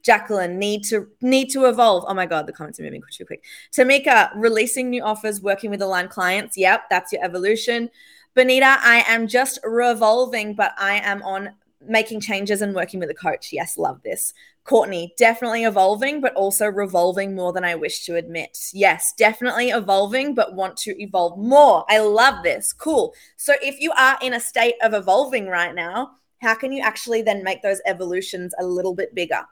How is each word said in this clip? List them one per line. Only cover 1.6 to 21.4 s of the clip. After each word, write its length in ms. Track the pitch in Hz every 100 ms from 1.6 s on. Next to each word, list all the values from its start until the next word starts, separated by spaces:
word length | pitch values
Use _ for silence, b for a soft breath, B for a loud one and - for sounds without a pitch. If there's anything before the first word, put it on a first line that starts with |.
evolve." 400 | 262 226 233 185 -
Oh 80 |
my 120 | 190 175
God, 200 | 165 156
the 60 |
comments 260 | - 151 -
are 40 |
moving 200 | 156 156 -
too 140 | -
quick. 180 | 180 - B B B
Tamika, 600 | - 254 277 285 233 185
"Releasing 560 | 208 226 220 233 262 254
new 120 | 247
offers, 380 | 214 214 214 208
working 300 | 190 196 220
with 100 | 202
aligned 300 | 196 185 180
clients." 480 | - 185 190 - -
Yep, 320 | 185 220 -
that's 200 | 185 180
your 140 | 208
evolution. 680 | 180 180 190 220 240 233 233 b b b b
Benita, 420 | - 254 262 269 269
"I 220 | 240 233 220
am 200 | 226 226
just 300 | 247 262 -
revolving, 920 | 220 233 240 226 220 233 254 226 208
but 180 | 208 202 -
I 220 | 196 202
am 240 | 208 196
on 320 | 196 190 202 _ _ _ -
making 340 | 220 220 220
changes 400 | 208 202 202 202
and 140 | 208
working 260 | 196 185 190
with 80 | 160
a 60 |
coach." 360 | 156 180 - -
Yes, 280 | 147 - -
love 240 | 165 135
this. 320 | - - - b b b
Courtney, 480 | - 226 196 180 175 -
"Definitely 460 | - 233 240 226
evolving, 580 | 226 196 190 208 269 294
but 100 | 262
also 340 | - 196 190 208
revolving 680 | 196 202 180 180 185 196
more 180 | 190 180
than 120 | 180
I 100 | 180
wish 320 | 170 151 - -
to 100 | 170
admit." 540 | 165 165 - - -
Yes, 400 | 190 196 165 -
definitely 560 | - 214 220 247 208 247
evolving, 680 | 240 196 196 202 247 285
but 200 | 240 196
want 240 | 185 190 185
to 200 | - 190
evolve 340 | 202 190 175
more. 460 | 185